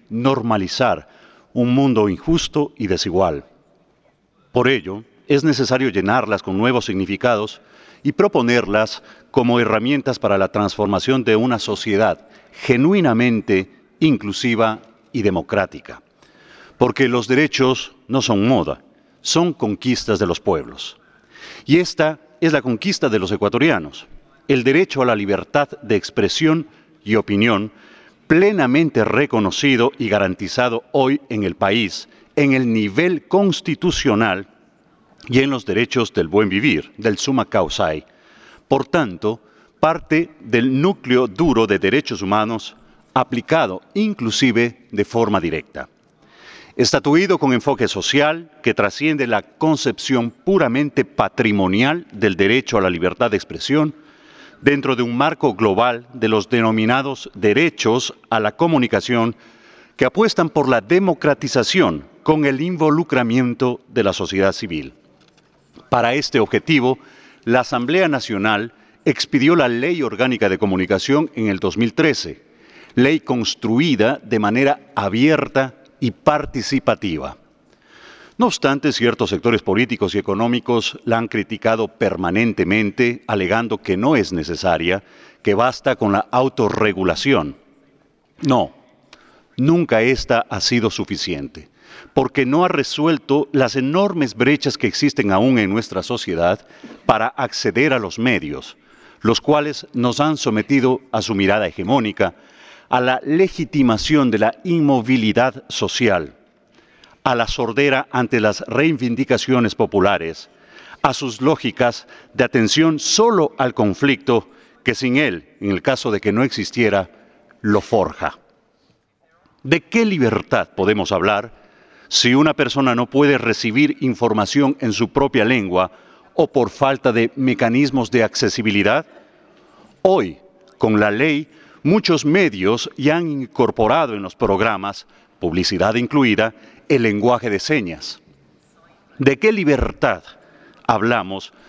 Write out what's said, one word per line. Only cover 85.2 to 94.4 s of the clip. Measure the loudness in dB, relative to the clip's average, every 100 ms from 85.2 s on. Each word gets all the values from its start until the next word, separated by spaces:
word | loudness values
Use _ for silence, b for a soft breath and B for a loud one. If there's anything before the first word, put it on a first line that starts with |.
| B B
que | -2 2
basta | 0 0 -2 0
con | 0
la | 0 0
autorregulación. | 0 0 0 -2 0 0 0 -2 -2 0 0 -2 -10 _ _ _ _ _ _ _ -6 0
No, | 0 0 -8 _ _ _ b b b b -2
nunca | 2 2 2 2
esta | 2 0 0 -2 -2
ha | -4
sido | -2 0 0
suficiente, | -2 -6 -6 -6 -8 -10 -14 -20 B B B B
porque | -2 0 0 0
no | 2
ha | 2
resuelto | 0 -2 -2 0 0 0 0 0
las | 0 0 0
enormes | 0 0 0 0 -2
brechas | 0